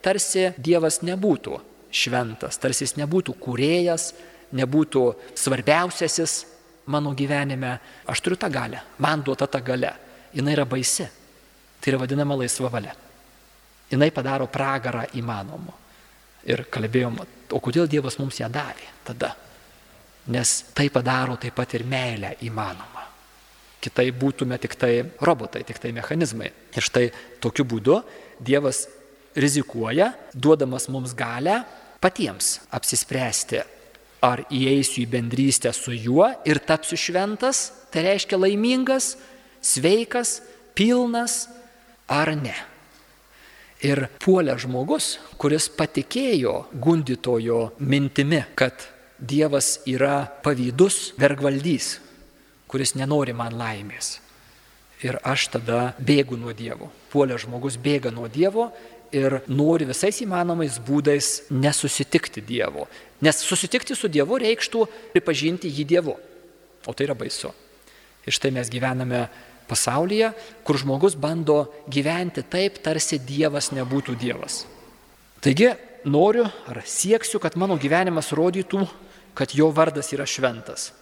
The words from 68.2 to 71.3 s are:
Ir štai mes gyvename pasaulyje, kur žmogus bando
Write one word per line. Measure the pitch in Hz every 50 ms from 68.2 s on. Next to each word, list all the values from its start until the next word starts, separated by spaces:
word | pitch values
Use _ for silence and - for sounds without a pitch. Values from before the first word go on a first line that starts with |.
| -
Ir | - -
štai | - - 139 131
mes | 127 120 117
gyvename | 120 123 123 131 127 127 127 123 123 120 117 113 - - - - - - - -
pasaulyje, | 117 - - 131 123 139 165 185 202 214 226 226 220 - - - - - -
kur | - 147 135
žmogus | 135 139 135 139 175 202 196
bando | 143 139 151